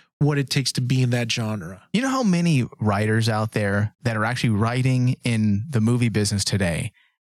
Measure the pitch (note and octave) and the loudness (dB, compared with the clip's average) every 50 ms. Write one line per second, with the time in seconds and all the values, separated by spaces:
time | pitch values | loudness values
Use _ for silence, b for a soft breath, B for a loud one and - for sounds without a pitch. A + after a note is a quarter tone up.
0 | B B _ - C#3+ C#3+ D3+ C#3+ C#3 - - C#3+ B2+ - - - B2+ A#2+ C3 C3 | B B _ 0 2 2 2 2 0 -2 -2 -2 -2 -2 -2 -2 -2 0 2 2
1 | B2+ A#2+ B2 A#2+ A#2+ A2+ - A#2+ A2+ G#2+ G#2+ G#2 F2+ F2 F#2+ F#2 - _ - G3+ | 2 2 2 0 0 -2 -4 -4 -4 -4 -6 -6 -8 -12 -14 -16 -8 _ -2 -2
2 | C4 C4 C4 C4 B3+ G3+ F3 E3+ E3+ E3+ D#3+ C3 A#2 - - - - G#2+ G2+ G2+ | 0 0 0 0 2 2 2 2 2 2 2 2 0 -2 -4 -4 -2 0 0 2
3 | G#2+ G#2+ A2 A2+ A2 A#2 A2 G#2+ A2 G#2+ - A2+ G#2 G2+ G2 G2+ G#2 G#2 - _ | 2 2 2 2 2 0 0 0 -2 -2 -2 -2 0 0 0 0 0 -2 -4 _
4 | - A#2+ A2+ A2 G#2+ A2+ B2+ - - B2 G#2+ G2 A2 A2+ B2 B2+ B2+ C3 B2+ B2+ | -6 -4 -2 -2 -2 -2 -2 -2 0 0 2 2 0 0 0 0 0 2 2 2
5 | B2 B2 - - - A#2+ A#2 A2 A2 G#2+ G2+ G2+ A2+ - - A#2 G#2+ A2+ B2 A#2+ | 2 0 0 -2 -2 -2 0 2 2 2 2 0 -2 -2 0 0 2 2 2 2
6 | B2 A#2 G2 G#2+ G#2 G2+ - G2+ - - - F#2+ G2 F2 E2 - - A2 b b | 2 2 2 0 0 0 0 -2 -2 0 0 0 0 0 -2 -2 -4 -6 b b
7 | b b b b _ _ _ | b b b b _ _ _